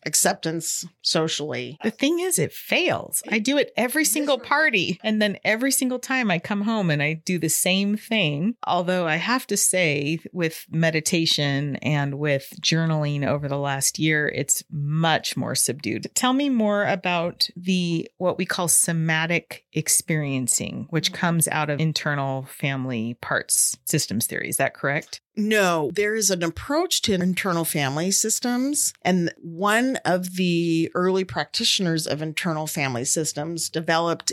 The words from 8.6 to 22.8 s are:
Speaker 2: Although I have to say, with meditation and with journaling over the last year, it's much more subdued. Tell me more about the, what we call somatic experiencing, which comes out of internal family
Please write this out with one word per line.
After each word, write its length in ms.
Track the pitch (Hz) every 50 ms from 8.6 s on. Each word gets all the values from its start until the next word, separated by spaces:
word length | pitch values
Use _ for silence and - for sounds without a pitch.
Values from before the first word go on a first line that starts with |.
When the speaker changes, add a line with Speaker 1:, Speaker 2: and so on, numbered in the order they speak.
| -
Speaker 2:
Although 400 | - 170 175 180 170 180 180 175
I 100 | 165 156
have 300 | 165 170 202 240 254 -
to 100 | - 202
say, 640 | 196 - - - 185 180 160 143 143 143 139 160 160 - - -
with 340 | 180 170 160 - - - -
meditation 1080 | - 160 165 165 160 160 151 - - 170 165 160 - - 147 143 139 139 147 147 131
and 420 | - - 127 151 147 143 139 139 139
with 340 | 147 151 143 135 - - - -
journaling 640 | - - - 160 165 165 160 156 151 147 147 143 143
over 220 | 131 135 147 147 139
the 80 | 139
last 420 | 143 143 143 139 135 139 - - -
year, 280 | 151 156 156 151 151 - -
it's 300 | - 143 - - - - -
much 640 | - 151 143 143 151 160 165 165 160 - - - -
more 180 | 131 123 117 127
subdued. 560 | 135 - - 123 143 - - 113 110 - - -
Tell 180 | - - 254 262
me 180 | 269 294 285
more 340 | 262 233 214 208 208 202 208
about 640 | - 196 185 - 185 175 170 165 175 - - - - -
the, 540 | 180 180 185 190 180 175 170 170 165 - - - _
what 180 | 185 180 -
we 100 | - 165
call 200 | - - - 180
somatic 960 | 165 - - - - 170 165 160 165 160 160 160 165 175 165 - _ - - - _ -
experiencing, 1120 | 156 156 - - - - - 170 156 147 139 135 131 127 120 - - - - - 127 - -
which 220 | - 160 151 - 185
comes 340 | - - 175 170 170 147 -
out 220 | - 156 151 143
of 100 | 147 143
internal 640 | 160 160 151 - - 156 147 143 139 135 135 135 135
family 680 | 139 - - - 139 139 135